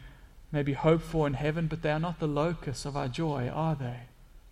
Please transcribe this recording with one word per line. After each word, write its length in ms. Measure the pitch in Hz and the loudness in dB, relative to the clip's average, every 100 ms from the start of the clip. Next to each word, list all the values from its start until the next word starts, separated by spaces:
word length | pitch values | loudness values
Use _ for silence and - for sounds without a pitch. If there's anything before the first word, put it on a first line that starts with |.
| - - - - - | -12 -20 -20 -20 -4
maybe 220 | 147 139 | 0 0
hope 280 | 139 160 165 | 2 6 6
for 260 | - 160 147 | 4 0 2
in 60 | |
heaven, 340 | 131 151 156 160 | 2 0 0 0
but 140 | 160 | 0
they 100 | 156 | 0
are 80 | 151 | 0
not 200 | 170 165 | 0 0
the 80 | 156 | 0
locus 580 | 143 165 165 - 123 147 | 2 2 0 -4 -6 -4
of 100 | 139 | -2
our 120 | 139 | -2
joy, 420 | 123 165 139 123 | -2 -2 0 -2
are 260 | 147 160 147 | 0 0 0
they? 260 | 123 123 123 - - - - | -2 -8 -12 -20 -20 -20 -20